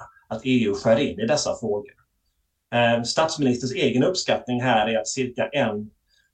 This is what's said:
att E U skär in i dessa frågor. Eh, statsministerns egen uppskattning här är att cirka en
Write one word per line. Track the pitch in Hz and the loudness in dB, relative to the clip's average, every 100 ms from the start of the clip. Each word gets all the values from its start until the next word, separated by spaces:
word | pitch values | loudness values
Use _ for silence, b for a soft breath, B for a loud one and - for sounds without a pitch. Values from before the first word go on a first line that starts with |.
| - b b | -20 b b
att | 113 135 | -6 0
E | 123 | 2
U | 104 | 2
skär | 98 - 143 | 0 2 4
in | 139 95 | 2 -2
i | 113 | -2
dessa | 147 - - | 0 -2 -4
frågor. | 110 104 - - _ _ _ _ _ _ - | -2 -4 -6 -18 _ _ _ _ _ _ -4
Eh, | 120 117 117 | 2 4 2
statsministerns | 120 - 156 - 131 123 131 | 0 0 0 2 0 0 -2
egen | 127 120 120 | 0 0 2
uppskattning | 170 185 - - - 123 | 2 2 0 -2 -2 -2
här | 127 113 110 | 2 2 2
är | 110 | 0
att | - | -2
cirka | - 123 - 113 | -4 -4 -4 -4
en | 147 110 104 107 _ _ _ _ | 0 -2 -2 -8 _ _ _ _